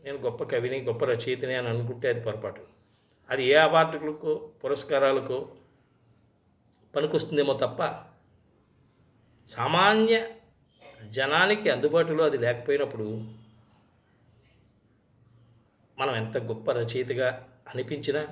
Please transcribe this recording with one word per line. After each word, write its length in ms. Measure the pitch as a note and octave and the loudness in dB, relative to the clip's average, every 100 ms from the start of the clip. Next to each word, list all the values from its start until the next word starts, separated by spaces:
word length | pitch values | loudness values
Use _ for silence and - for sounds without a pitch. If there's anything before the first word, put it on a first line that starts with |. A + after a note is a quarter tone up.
నేను 180 | C#3 C#3 | -8 -6
గొప్ప 220 | A#2+ A2+ | -6 -4
కవిని, 340 | - C3 B2 C3+ | -2 -2 -2 -4
గొప్ప 220 | A#2+ A2+ | -4 -2
రచయితని 500 | C3+ A#2 A#2+ B2 C3 | 0 0 -2 -4 -2
అని 140 | B2+ A#2+ | -2 -2
అనుకుంటే 380 | A#2 A#2+ A#2+ C3 | -2 -4 -4 -2
అది 120 | A#2+ | -2
పొరపాటు. 420 | A2+ G#2+ G#2+ - - _ _ _ _ _ - | -4 -6 -8 -10 -20 _ _ _ _ _ -6
అది 140 | C3 B2+ | -2 6
ఏ 80 | D3 | 6
అవార్డులకో 760 | D#3 D#3+ D#3+ D#3 D#3 D3+ D#3+ D3+ - _ | 8 6 4 0 -6 -6 -4 -4 -6 _
పురస్కారాలకో 800 | C3 C#3 - C#3+ C3+ C3+ A#2 B2+ D3+ - _ _ _ _ _ _ _ _ _ _ _ _ _ | -4 -4 0 2 4 2 -2 -6 -8 -16 _ _ _ _ _ _ _ _ _ _ _ _ _
పనికొస్తుందేమో 600 | C#3+ D3+ D#3+ - D3 C#3 | -4 0 -2 0 0 2
తప్ప 260 | B2 B2 - D#3+ - - _ _ _ _ _ _ _ _ _ _ _ _ _ - | 2 -2 -2 -4 -4 -16 _ _ _ _ _ _ _ _ _ _ _ _ _ -18
సామాన్య 680 | - B2+ E3 G3 G#3+ A3+ A3+ A3+ - _ _ _ _ - - G#2+ | -4 0 4 6 6 4 2 0 -14 _ _ _ _ -20 -20 -10
జనానికి 580 | A#2+ C3+ D#3 F#3+ G#3 G#3 | -2 2 4 4 4 2
అందుబాటులో 520 | B2 D3+ E3 E3 D#3 | 2 2 2 2 2
అది 140 | D#3+ C3+ | 2 2
లేకపోయినప్పుడు 720 | A#2 A#2+ - C#3+ C3 A2+ G#2+ A2 A2+ - - - _ _ _ _ _ _ _ _ _ _ _ _ _ _ _ _ _ _ _ _ _ _ _ - | 0 0 0 0 0 -4 -6 -6 -10 -16 -20 -20 _ _ _ _ _ _ _ _ _ _ _ _ _ _ _ _ _ _ _ _ _ _ _ -2
మనం 140 | C#3 A#2 | 0 0
ఎంత 200 | A2 C3+ | -2 -4
గొప్ప 220 | A2+ A2 - | -4 -6 -2
రచయితగా 560 | A#2+ A2+ B2+ B2 A#2+ B2+ B2 - _ - | -2 -2 -4 -4 0 0 -2 -14 _ -12
అనిపించినా 560 | - - D3 - C#3+ D3+ | -10 -6 -6 -2 -4 -4